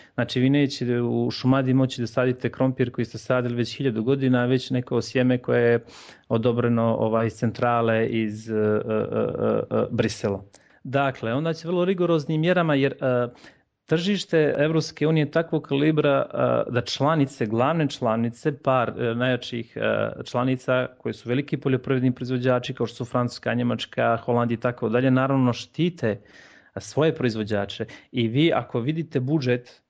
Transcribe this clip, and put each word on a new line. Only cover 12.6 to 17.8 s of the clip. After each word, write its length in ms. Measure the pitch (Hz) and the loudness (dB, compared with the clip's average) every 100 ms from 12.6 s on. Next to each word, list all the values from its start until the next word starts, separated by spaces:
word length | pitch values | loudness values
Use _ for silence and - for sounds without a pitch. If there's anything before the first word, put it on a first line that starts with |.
| 165 139 | 2 2
jer, 180 | 135 | 0
e, 340 | - 131 123 120 - - _ _ _ - | 0 0 0 -2 -6 -20 _ _ _ -2
tržište 680 | 160 190 196 - 165 143 127 | -2 0 -2 0 2 2 2
Evropske 500 | 156 160 156 - 151 | 2 0 -2 -2 0
unije 180 | 160 147 | 2 2
je 60 | |
takvog 320 | - 170 160 | 0 0 -2
kalibra, 640 | 143 139 156 151 143 139 - 131 123 120 - | -2 0 2 2 2 2 0 0 2 2 0
e, 40 | |
da 100 | 120 | -2
članice, 640 | - - 143 160 135 - 110 | -2 0 2 2 0 -2 -2
glavne 420 | 113 135 165 | 0 2 2